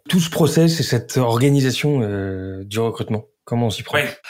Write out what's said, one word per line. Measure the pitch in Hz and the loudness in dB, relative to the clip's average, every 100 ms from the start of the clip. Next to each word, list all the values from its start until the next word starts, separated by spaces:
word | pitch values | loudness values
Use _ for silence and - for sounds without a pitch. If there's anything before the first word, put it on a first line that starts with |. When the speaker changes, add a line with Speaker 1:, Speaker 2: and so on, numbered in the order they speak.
| - | -2
Speaker 1:
Tout | 185 | 0
ce | 160 | 0
process | - 156 - 165 160 | 2 2 4 4 2
et | |
cette | 127 123 - - | 0 -2 -2 -2
organisation, | 123 117 139 143 131 - 151 143 | 0 2 4 4 2 0 0 0
euh, | 107 101 98 95 95 95 98 | 0 -2 -4 -6 -8 -10 -6
du | 101 | -2
recrutement. | 113 107 113 107 - _ - | -2 -4 -4 -6 -6 _ -6
Comment | 120 117 | -2 0
on | |
s'y | 98 | -2
prend ? | - 147 | -4 -2
Speaker 2:
Ouais. | 131 - - | -2 -6 -16